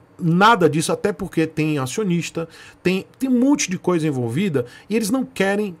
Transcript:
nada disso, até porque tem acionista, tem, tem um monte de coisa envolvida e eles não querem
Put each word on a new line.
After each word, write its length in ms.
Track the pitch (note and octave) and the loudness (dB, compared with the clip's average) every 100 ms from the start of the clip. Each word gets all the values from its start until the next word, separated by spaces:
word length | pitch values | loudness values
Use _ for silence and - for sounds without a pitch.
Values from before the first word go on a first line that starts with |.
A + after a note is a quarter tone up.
| _ - | _ -4
nada 520 | E3+ F3 G#3+ A3+ D#3+ | 0 4 4 6 4
disso, 200 | D3+ - | 2 -2
até 220 | F3 G#3 | -2 -2
porque 340 | - F#3 - D#3+ | -4 -4 -2 -2
tem 320 | D#3 D#3 D3 | -2 -2 -2
acionista, 680 | B2+ - G#3 F3 - E3 E3 - - - | -4 -4 -2 -2 -2 -8 -10 -12 -20 -6
tem, 220 | F3+ F#3 - - | -2 -2 -4 -6
tem 100 | C4 | 0
um 100 | B3 | 2
monte 320 | C4 D4 - | 4 2 0
de 80 | F#3 | -4
coisa 280 | - F3 D#3 | -2 0 0
envolvida 580 | C3 A#2 B2+ G3+ C3+ A#2+ - - | -2 -2 -2 -2 -2 -4 -12 -4
e 80 | A3 | -2
eles 140 | G3+ | 0
não 120 | C4 | -2
querem 540 | - - G3 G3+ G#3 E3+ | -4 -2 -2 0 -4 -6